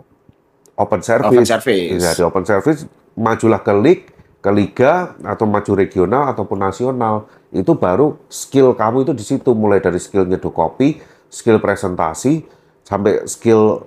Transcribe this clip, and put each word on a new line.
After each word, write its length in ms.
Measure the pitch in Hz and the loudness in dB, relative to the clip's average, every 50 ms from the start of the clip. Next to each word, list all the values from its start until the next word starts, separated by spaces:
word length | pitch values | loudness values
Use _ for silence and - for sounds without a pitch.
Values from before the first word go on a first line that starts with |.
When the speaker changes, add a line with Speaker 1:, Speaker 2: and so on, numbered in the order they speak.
| - _ _ _ _ _ _ _ _ _ _ _ _ _ _ - | -20 _ _ _ _ _ _ _ _ _ _ _ _ _ _ -6
Speaker 1:
open 240 | 104 - - 92 - | -4 -2 -2 -4 -2
service. 240 | - 113 113 117 107 | -2 -2 0 2 4
Speaker 2:
Open 160 | 127 123 117 | 4 4 4
service. 440 | 104 117 110 - 135 110 95 87 85 92 | 4 0 -2 0 0 0 0 0 -2 -2
Speaker 1:
Iya, 160 | 87 87 85 | -2 0 -2
di 120 | 80 82 87 | 0 0 0
open 200 | 85 - 95 90 | 0 0 -2 -2
service, 360 | - 107 98 - 147 156 143 156 - - _ _ _ _ | 0 -2 0 0 0 -2 -2 -4 -14 -20 _ _ _ _
majulah 480 | - 110 113 110 107 - 113 107 98 | -4 -2 -2 -2 0 2 2 2 2
ke 120 | - - 101 | 0 0 0
league, 280 | 101 107 147 185 185 - - _ _ _ _ _ _ | 2 4 2 2 2 -2 -12 _ _ _ _ _ _
ke 80 | - 101 | -4 0
liga, 440 | 101 104 101 90 - - 123 139 160 180 180 - - - | 0 0 0 0 0 0 2 2 2 0 -2 -6 -12 -14
atau 240 | - 101 104 - 113 | -10 -8 -4 -2 -2
maju 280 | 107 104 104 101 - 101 | 0 0 -2 -2 0 0
regional, 580 | 95 98 - - 92 90 87 110 135 147 135 117 | 0 0 0 0 0 0 2 2 0 0 -2 -4
ataupun 240 | 107 101 98 107 98 | -6 -6 -6 -6 -4
nasional. 680 | 98 98 95 - 120 131 131 123 117 110 107 104 104 - _ _ _ _ | -4 -4 -4 -4 -4 -4 -2 -2 -2 -2 -2 -4 -6 -10 _ _ _ _
Itu 260 | - - 95 - 165 | -6 -4 0 0 0
baru 400 | 117 - 92 90 98 143 151 - - - | 0 2 0 2 2 2 0 0 -4 -14
skill 460 | _ - - - - - 135 139 127 117 | _ -16 -16 -16 -2 2 4 4 4 4
kamu 320 | - 107 110 113 135 135 | 2 0 0 0 0 -2
itu 80 | 120 151 | -2 -4
di 120 | 113 104 | -6 -6
situ, 260 | - 139 131 - 135 123 | -6 -6 -4 0 0 0
mulai 260 | 110 107 107 101 95 | 2 2 2 2 2
dari 200 | - 92 87 90 | 2 0 -2 -2
skill 260 | - - - 101 95 | -6 -4 -2 -2 0
nyeduh 240 | 90 92 - - 87 | 0 -2 -4 -4 -8
kopi, 480 | - - 82 78 - - 131 147 156 - - _ _ _ _ _ | -4 -4 -4 -4 -2 -2 -2 -2 -2 -4 -12 _ _ _ _ _
skill 320 | - - - 120 110 104 | -20 -6 0 2 2 2
presentasi, 800 | 101 101 101 - - 95 90 85 90 80 80 - - 123 156 160 151 - _ _ _ _ _ _ | 2 0 -2 -2 -4 -6 -4 -2 -4 -4 -4 -4 -2 -2 -2 -2 -4 -10 _ _ _ _ _ _
sampai 480 | _ - 101 98 101 107 90 - - - | _ -6 -4 -2 0 0 0 0 -2 -6
skill, 560 | - - - 117 113 110 107 107 104 - - | -12 -4 0 2 4 4 4 4 2 0 -6